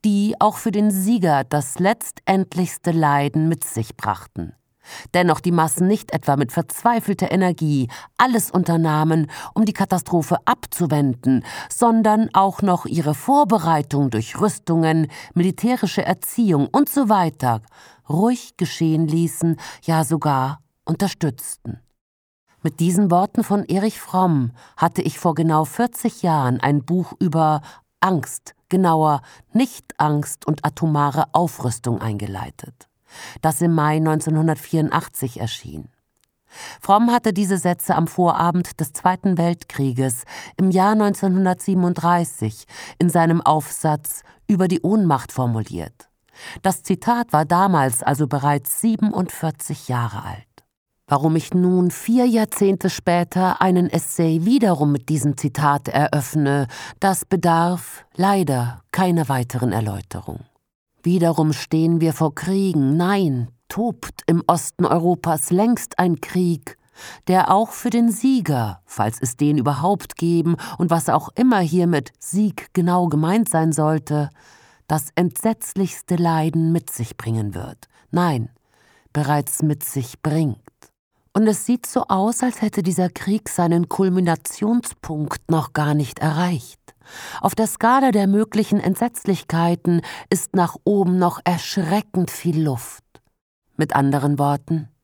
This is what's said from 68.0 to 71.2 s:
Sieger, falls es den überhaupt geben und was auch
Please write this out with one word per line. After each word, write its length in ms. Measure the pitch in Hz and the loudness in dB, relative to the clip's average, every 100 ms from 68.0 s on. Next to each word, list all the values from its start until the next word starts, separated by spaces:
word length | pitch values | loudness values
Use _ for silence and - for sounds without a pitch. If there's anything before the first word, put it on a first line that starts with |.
| 233 | 2
Sieger, 720 | 208 262 262 160 135 107 90 _ | 2 2 2 2 0 -2 -6 _
falls 340 | - 107 - | -2 -2 -2
es 180 | 120 - | -6 0
den 200 | 147 151 | 2 2
überhaupt 600 | 117 139 170 202 - - | 0 0 0 -2 -4 -4
geben 380 | 170 170 165 165 - - | 0 2 2 -2 -4 -4
und 140 | 170 | 0
was 180 | 170 - | 0 2
auch 200 | 151 | -2